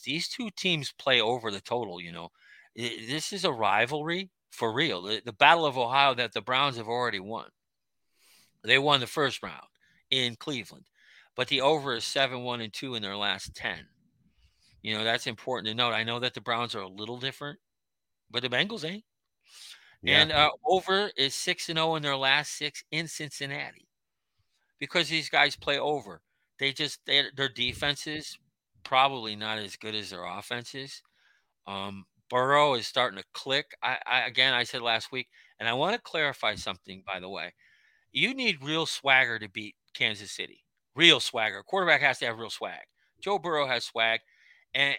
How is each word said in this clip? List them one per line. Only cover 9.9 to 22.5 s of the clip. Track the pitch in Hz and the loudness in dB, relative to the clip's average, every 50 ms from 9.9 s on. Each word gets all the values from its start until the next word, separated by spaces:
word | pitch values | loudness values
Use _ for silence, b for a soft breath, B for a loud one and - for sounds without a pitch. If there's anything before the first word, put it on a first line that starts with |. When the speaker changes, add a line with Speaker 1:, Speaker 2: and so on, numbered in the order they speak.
| _ _ _ _ | _ _ _ _
Speaker 1:
in | 131 131 127 120 113 | -2 0 0 -2 -4
Cleveland, | - - 160 143 120 98 - - 64 - _ b b b b b b b b _ | -6 -8 -6 -6 -6 -8 -10 -16 -20 -20 _ b b b b b b b b _
but | - 127 | -4 -2
the | - 143 131 | 0 0 2
over | 131 143 160 147 139 135 120 | 4 4 4 2 0 -2 -4
is | 113 - | -4 -4
seven, | - - 143 135 123 131 123 123 | -2 0 2 2 2 0 -4 -4
one, | 123 120 120 | -4 -6 -6
and | 113 107 | -6 -8
two | - - 143 135 123 | -10 -10 -8 -8 -6
in | 113 | -6
their | 101 98 98 | -6 -6 -4
last | 104 101 101 95 95 - - - | -2 -2 -2 -2 -4 -6 -12 -10
ten. | - - 113 90 80 - - _ _ _ _ _ _ _ _ _ _ _ _ _ _ _ _ _ _ | -8 -6 -6 -6 -8 -12 -18 _ _ _ _ _ _ _ _ _ _ _ _ _ _ _ _ _ _
You | - 107 110 | -8 -6 -4
know, | 107 110 | -2 0
that's | 113 117 127 - | 0 0 0 -2
important | 135 110 - - 127 127 107 101 | -6 -8 -8 -6 -6 -6 -4 -4
to | 107 110 | -4 -2
note. | 120 120 120 110 | 0 0 0 0
I | 110 113 | 0 0
know | 117 117 120 | -2 -2 -2
that | 123 127 - | -4 -4 -4
the | - | -6
Browns | 101 127 117 117 120 113 - | -4 -2 -2 0 -2 -2 -4
are | 107 | -6
a | 95 | -8
little | 95 95 101 107 110 123 | -8 -10 -10 -8 -8 -8
different, | 123 127 135 - - 147 143 - - _ _ _ _ _ _ _ _ _ _ _ _ _ _ | -6 -6 -8 -8 -8 -10 -12 -12 -14 _ _ _ _ _ _ _ _ _ _ _ _ _ _
but | - 120 123 | -4 -2 -2
the | 123 | 0
Bengals | 123 131 170 208 233 214 151 | 2 0 0 0 -4 -6 -6
ain't. | 160 190 214 - _ _ _ _ _ _ _ B B B B B B B B B B B B | -8 -8 -10 -14 _ _ _ _ _ _ _ B B B B B B B B B B B B
Speaker 2:
Yeah. | - 123 139 151 | 0 4 4 6
Speaker 1:
And, | 156 156 | 6 6
uh, | 156 147 151 147 - - - | 6 6 6 6 4 0 2
over | 160 185 185 - 185 190 196 208 196 - | 2 2 4 4 2 2 2 0 0 0
is | - 135 139 - | 0 0 0 0
six | - - 180 175 - - | -2 -2 -2 -2 -2 -4
and | - 165 | -4 -2
oh | 160 160 165 160 | 0 0 0 0
in | 156 147 | 0 0
their | 143 139 | 0 0
last | 135 135 131 139 147 151 - | 2 2 4 4 2 2 -2